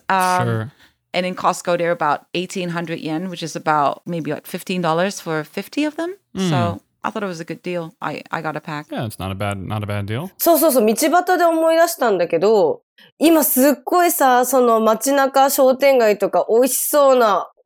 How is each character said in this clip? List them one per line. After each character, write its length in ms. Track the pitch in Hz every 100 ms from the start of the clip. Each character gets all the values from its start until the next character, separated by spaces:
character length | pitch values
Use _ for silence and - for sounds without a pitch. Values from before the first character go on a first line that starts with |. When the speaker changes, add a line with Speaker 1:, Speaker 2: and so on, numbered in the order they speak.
| -
Speaker 1:
Um, 380 | 190 185 180 120
Speaker 2:
Sure. 260 | 113 110 _ _ _ _
Speaker 1:
and 140 | 180 185
in 80 | 185
Costco, 400 | - - - 175
they're 140 | 170
about 340 | 170 151 143 _
eighteen 360 | - 180 196 180
hundred 300 | 170 170 165
yen, 280 | 156 156 190
which 140 | 175
is 120 | 160
about 480 | 165 165 151 139 - -
maybe, 260 | 170 147
what, 140 | 147 -
fifteen 340 | 180 - 185
dollars 400 | 170 160 190 196
for 240 | 175 156
fifty 400 | 147 - 196 -
of 120 | 302 302
them? 200 | 339 392 _
Speaker 2:
Hmm. 140 | 185 185
Speaker 1:
So 300 | - 170 - _ _
I 60 | -
thought 120 | 220
it 40 | 202
was 140 | 165
a 40 |
good 180 | 170 165
deal. 300 | 180 175 160 -
I, 220 | 151 147 -
I 120 | 151
got 140 | 156 151
a 40 |
pack. 260 | - 151 151
Speaker 2:
Yeah, 140 | 269
it's 140 | 117 -
not 120 | 92
a 40 |
bad, 240 | 95 104 98
not 260 | 92 107
a 20 | 104
bad 200 | 104 98
deal. 240 | 113 185 -
Speaker 3:
そ 160 | 330
う 40 | 311
そ 100 | 320
う 40 |
そ 100 | 254
う。 40 | 214
道 80 | 214 302
端 280 | 349 349 359
で 60 |
思 280 | 339 320 320
い 40 | 330
出 120 | 339
し 80 | -
た 140 | 240
ん 80 | 185
だ 80 | 170
け 120 | 165
ど、 440 | 196 214 160 - _ _ - -
今 240 | 311 320
す 260 | 269 254 277
っ 40 | 254
ご 200 | - 359
い 60 | 349
さ、 340 | - 269 247 254
そ 140 | 262
の 200 | 240 226
街 320 | 220 220 269
中、 380 | 277 269 269 269
商 240 | 269 262 262
店 220 | 277 262
街 200 | 220 226
と 120 | 185
か 160 | 180 -
美 80 | 226
味 80 | 262
し 140 | -
そ 300 | - 294 277
う 20 | 254
な 340 | 220 175 - _